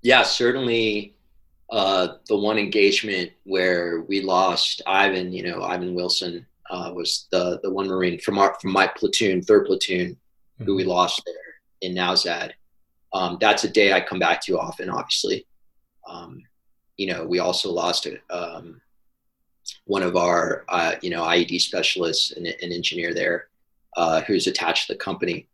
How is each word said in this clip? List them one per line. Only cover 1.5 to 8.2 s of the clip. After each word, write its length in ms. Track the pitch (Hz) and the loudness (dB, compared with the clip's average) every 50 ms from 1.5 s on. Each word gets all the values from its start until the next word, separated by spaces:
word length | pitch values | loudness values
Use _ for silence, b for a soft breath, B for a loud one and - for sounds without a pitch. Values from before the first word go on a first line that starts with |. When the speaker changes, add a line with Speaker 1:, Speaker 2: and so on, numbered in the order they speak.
| _ _ _ - | _ _ _ -4
Speaker 1:
uh, 440 | 113 110 95 95 98 92 92 87 - - _ | -2 0 2 2 2 2 0 0 -4 -10 _
the 100 | - 110 | -2 0
one 200 | 98 101 107 107 | 2 2 2 2
engagement 720 | 107 101 98 - 110 98 101 101 - - 107 98 92 90 87 - _ _ | 0 0 0 4 4 6 6 4 2 -2 -2 -2 -4 -4 -6 -8 _ _
where 580 | 98 95 92 90 92 90 87 87 87 85 85 | -4 0 2 2 2 2 2 0 -2 -4 -4
we 200 | 82 - 98 98 | -4 -2 -2 -2
lost 600 | 95 95 92 90 95 92 87 87 - - - - - | 0 2 2 4 4 4 2 0 0 -2 -2 -6 -4
Ivan, 440 | - 95 95 101 101 95 92 90 90 | 0 2 2 2 2 2 -2 -4 -4
you 120 | 92 92 95 | -6 -6 -8
know, 180 | 90 87 90 92 | -6 -6 -6 -4
Ivan 300 | 90 90 90 90 90 90 | -4 -4 -4 -4 -4 -4
Wilson, 520 | 90 90 90 - - 92 87 85 85 - _ _ _ _ - | -4 -2 -2 -2 -2 -2 -6 -8 -10 -14 _ _ _ _ -12
uh, 220 | 90 92 90 85 90 | -10 -8 -8 -8 -8
was 320 | 90 85 - - - - _ | -6 -4 -4 -4 -6 -4 _
the, 280 | - 92 90 90 85 - | 0 0 0 0 -2 -2
the 100 | - 98 | -4 -4
one 160 | 92 98 98 | -2 -2 -2
Marine 320 | 95 95 92 92 90 87 | -2 0 0 0 0 -2
from 200 | 87 | -2